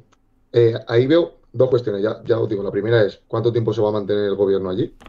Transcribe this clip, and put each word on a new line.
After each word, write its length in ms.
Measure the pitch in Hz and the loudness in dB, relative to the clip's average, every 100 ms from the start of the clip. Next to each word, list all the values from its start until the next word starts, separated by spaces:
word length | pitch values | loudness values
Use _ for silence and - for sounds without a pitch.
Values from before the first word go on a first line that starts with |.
| _ _ _ _ _ | _ _ _ _ _
eh, 220 | 120 117 117 - | 2 2 0 0
ahí 200 | 117 131 | 0 4
veo 320 | 165 - - _ | 2 2 -8 _
dos 180 | 120 127 | 0 2
cuestiones. 340 | 123 110 101 | 2 0 -4
Ya, 140 | 107 107 - | -4 -4 -2
ya 140 | 113 | -2
os 80 | 117 | 0
digo, 140 | 101 | -4
la 80 | 98 | -4
primera 320 | 101 107 117 | -4 0 2
es, 180 | 101 - _ | 2 -2 _
¿cuánto 240 | 113 117 | -2 -2
tiempo 220 | 113 110 | 0 -2
se 80 | 107 | -2
va 80 | 104 | -2
a 40 | |
mantener 320 | 107 95 104 101 | -2 -2 -2 -2
el 100 | 98 | 0
gobierno 340 | 98 98 92 | 0 0 -2
allí? 240 | 98 - - | -6 -6 -10